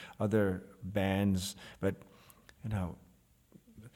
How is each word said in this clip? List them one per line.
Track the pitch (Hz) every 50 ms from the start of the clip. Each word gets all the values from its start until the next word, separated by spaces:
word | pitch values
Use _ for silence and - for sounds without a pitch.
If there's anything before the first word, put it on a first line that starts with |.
| - - - -
other | 110 104 110 107 101 95 92 90 - - - - -
bands. | 92 104 104 95 98 95 98 101 101 95 92 92 - - - - - - - -
But, | 98 - - - - - - - - - _ _ - - - -
you | 110
know, | 107 98 92 85 - - - - - _ _ _ _ _ _ _ - - _ - - - 107 - -